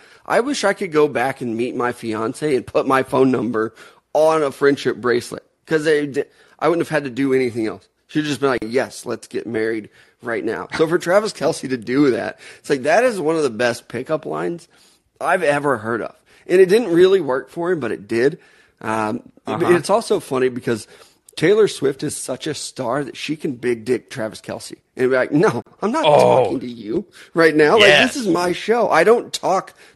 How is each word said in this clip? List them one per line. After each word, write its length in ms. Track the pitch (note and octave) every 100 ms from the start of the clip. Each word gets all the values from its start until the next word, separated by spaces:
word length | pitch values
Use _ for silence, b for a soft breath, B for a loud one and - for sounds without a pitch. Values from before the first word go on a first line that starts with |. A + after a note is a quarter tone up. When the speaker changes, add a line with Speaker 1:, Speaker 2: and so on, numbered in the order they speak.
| b b
Speaker 1:
I 160 | - E3+
wish 240 | B3+ C#4
I 80 | G3
could 200 | G3 F#3+
go 160 | D3+ D3+
back 340 | A#2 C3 -
and 120 | B2
meet 220 | A2 B2 B2+
my 160 | B2
fiance 640 | A#2 A2+ A2 A2+ - D3+ B2
and 100 | -
put 200 | D3+ C3+
my 160 | C3
phone 280 | - C3+ C3
number 440 | B2 A#2+ A2+ A2 - B B _
on 280 | D3 D#3 D#3+
a 80 | C#3
friendship 460 | - C#3+ C3+ B2+ -
bracelet, 480 | A#2+ A#2+ - - _ _ -
'cause 180 | D#3
they 220 | D#3 D3 D3
d-, 180 | C3+ - b b b
I 100 | D3+
wouldn't 200 | E3+ -
have 60 |
had 100 | D3+
to 60 | C#3
do 240 | A#2 C#3
anything 320 | C3 B2 A2+ A2
else. 200 | F#2+ _ _ _
She'd 160 | D#3
just 160 | D3+ B2
been 80 | C#3
like, 140 | A#2+ A2+
"Yes, 380 | B2+ G2+ -
let's 220 | - A#2+ -
get 200 | G#2 -
married 400 | A2+ A2 A2+ G#2 b b b
right 220 | A#2+ A2+
now." 240 | A2+ F2 - -
So 100 | D#3
for 100 | E3+
Travis 340 | E3+ G3 G#3+
Kelce 360 | - C#3+ - C3
to 80 | C3
do 340 | G#2+ C3 C#3+
that, 260 | G#2+ G2 - B B
it's 100 | -
like, 120 | C#3+
that 180 | B2+ F#3+
is 160 | B3+ G3
one 140 | D3 E3
of 60 |
the 80 | C#3
best 380 | A2 A#2+ A#2 _
pickup 360 | A#2+ C3+ D#3 D3
lines 420 | D#3 F3 E3+ - b b b _ _
I've 220 | C#3+ F#3
ever 360 | D3+ C#3+ C#3+ A#2
heard 240 | A2 A#2
of. 120 | D#2 - _ b -
And 140 | F3+
it 60 | F#3
didn't 240 | A3 A3
really 280 | E3+ F#3 G3
work 300 | C3+ C3 -
for 220 | - E3+
him, 80 | E3+
but 100 | A#2
it 160 | E2+ G2+
did. 300 | A2+ C3+ E3 b b b b
Um, 420 | A2 A2 G#2+ A#2 - _ -
Speaker 2:
Uh-huh. 280 | A2 F3
Speaker 1:
it's 160 | F3 D3
also 300 | G#3+ - G3
funny 280 | - C3 B2+
because 380 | A#2+ B2+ A2+ - b b b b -
Taylor 300 | D#3+ G#3+ G3+
Swift 360 | - C3+ C#3
is 120 | D3+ -
such 300 | - B2+ D#3
a 80 |
star 480 | C#3 - - B2 C#3
that 120 | C3+ -
she 180 | - D#3
can 160 | D#3+ A#2+
big 280 | B2 A#2+
dick 240 | A2 A#2+ _
Travis 320 | C3+ A2 -
Kelce 340 | - G2 - - _ -
and 140 | B2+
be 60 | C3
like, 160 | A#2+
"No, 300 | D3 G3+ A#2 - _
I'm 80 | G3+
not 140 | D#4 C4+
Speaker 2:
Oh. 380 | C#3+ B2 B2
Speaker 1:
talking 160 | G#2+ -
to 80 | B2
you 360 | A#2 G#2 D3+ - B B
right 200 | E3+ E3 D3+
now. 160 | D3+
Like, 140 | A3 -
Speaker 2:
Yes. 260 | D3 -
Speaker 1:
this 80 | D4
is 60 | G#3
my 200 | E3+ F3+
show. 360 | F3 - A#3+ G#3
I 140 | D#3
don't 300 | F3 A#3+ -
talk 420 | - D#3 F#3 - - b